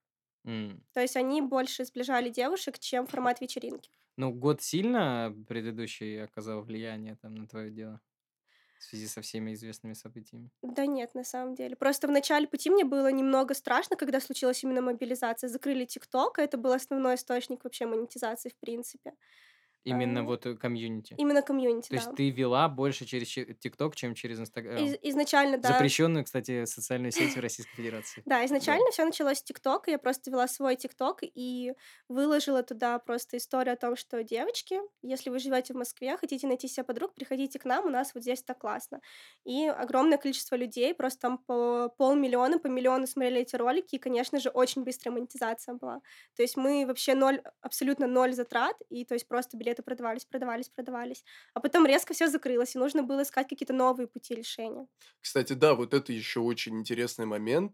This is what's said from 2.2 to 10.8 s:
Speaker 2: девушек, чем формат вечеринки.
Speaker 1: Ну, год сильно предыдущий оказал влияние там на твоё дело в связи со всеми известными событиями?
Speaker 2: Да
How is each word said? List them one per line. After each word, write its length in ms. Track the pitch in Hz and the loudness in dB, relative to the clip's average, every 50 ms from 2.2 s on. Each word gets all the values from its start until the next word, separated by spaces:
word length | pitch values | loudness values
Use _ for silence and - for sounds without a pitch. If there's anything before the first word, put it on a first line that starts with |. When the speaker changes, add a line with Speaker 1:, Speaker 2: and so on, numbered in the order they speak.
| 240 240 | 0 0
Speaker 2:
девушек, 500 | 233 254 240 277 359 381 - 285 247 - | -2 -2 -2 0 -2 -2 -4 -6 -8 -8
чем 260 | - - - 247 254 | -6 -4 -2 -2 -2
формат 360 | 262 - - 254 247 247 247 | -2 -4 -2 0 0 0 0
вечеринки. 500 | 254 247 - 247 - - - - - _ _ _ _ _ _ - | -4 -8 -8 -8 -8 -8 -10 -12 -14 _ _ _ _ _ _ -4
Speaker 1:
Ну, 140 | 131 131 | -4 -4
год 300 | 120 123 127 147 151 - | -2 0 2 2 2 2
сильно 720 | - - - 170 196 233 247 233 185 139 123 117 117 110 104 107 107 - | 0 -2 0 0 2 2 2 2 2 2 2 0 -2 -4 -6 -8 -10 -8
предыдущий 760 | 120 117 110 117 113 113 117 110 - - 110 107 107 107 107 | -8 -6 -6 -6 -6 -6 -8 -8 -8 -8 -10 -8 -8 -8 -10
оказал 380 | 104 _ 110 104 110 110 107 107 | -10 _ -10 -10 -8 -8 -8 -8
влияние 520 | 113 110 110 113 113 110 107 107 110 110 | -8 -8 -8 -8 -8 -10 -10 -10 -12 -14
там 180 | - - 110 110 | -16 -16 -14 -14
на 120 | 110 107 110 | -14 -14 -12
твоё 220 | - 110 110 107 | -12 -10 -10 -10
дело 300 | 107 107 110 110 110 110 - _ _ _ _ _ _ _ _ _ _ _ _ _ _ _ | -10 -12 -12 -12 -14 -16 -20 _ _ _ _ _ _ _ _ _ _ _ _ _ _ _
в 60 | - | -18
связи 240 | - - 107 107 107 | -14 -12 -10 -10 -10
со 140 | - 110 | -10 -10
всеми 320 | 104 - - 113 110 110 110 | -12 -10 -8 -8 -8 -8 -8
известными 400 | 107 113 113 110 - - 110 110 | -10 -12 -14 -14 -14 -14 -14 -14
событиями? 580 | - - 113 123 117 107 - - 117 120 123 - _ | -14 -16 -18 -18 -18 -20 -18 -18 -20 -20 -20 -18 _
Speaker 2:
Да 240 | - 247 247 285 | -14 -8 -4 -4